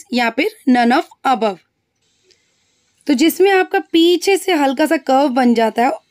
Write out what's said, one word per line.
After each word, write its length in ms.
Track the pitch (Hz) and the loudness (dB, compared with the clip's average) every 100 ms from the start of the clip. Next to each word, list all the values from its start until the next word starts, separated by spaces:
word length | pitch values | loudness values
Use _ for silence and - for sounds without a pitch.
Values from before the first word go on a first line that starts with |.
| - | -6
या 160 | 247 233 | -4 -2
फिर 220 | 233 403 - - | -2 -6 -4 0
none 240 | 247 240 269 | 2 2 0
of 380 | - _ 269 240 | -4 _ -4 -2
above। 200 | 214 185 _ _ _ _ _ _ _ _ _ _ _ _ _ _ - | -2 -6 _ _ _ _ _ _ _ _ _ _ _ _ _ _ -4
तो 60 | |
जिसमें 380 | 254 320 - 392 | 0 0 2 2
आपका 280 | 381 370 381 | 2 0 -4
पीछे 580 | - 330 339 349 392 381 | -2 2 2 2 0 -2
से 160 | 381 | 0
हल्का 320 | 330 277 262 302 | -2 -2 -2 -2
सा 120 | 320 | -2
कर्व 320 | - 262 285 | 0 0 0
बन 240 | 247 247 | 0 0
जाता 320 | 226 226 220 254 | 2 0 0 -4
है 60 | 640 _ | -4 _